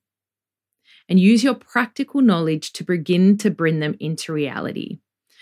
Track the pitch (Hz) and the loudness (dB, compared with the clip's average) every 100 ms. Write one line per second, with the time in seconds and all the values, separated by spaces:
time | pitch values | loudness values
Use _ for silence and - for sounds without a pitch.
0 | _ _ _ _ _ _ _ _ _ _ | _ _ _ _ _ _ _ _ _ _
1 | - 185 190 226 262 247 _ 240 247 - | 0 4 6 4 2 -2 _ -4 -4 -6
2 | 269 285 247 170 160 156 - - 165 175 | -4 2 2 2 0 -4 -6 -10 -4 -4
3 | 151 180 190 208 208 - 160 160 151 - | 0 2 4 4 0 0 -2 -2 -4 -6
4 | 151 156 - 156 139 - - - - - | -8 -8 -6 -6 -4 -6 -8 -10 -12 -14
5 | _ _ _ _ | _ _ _ _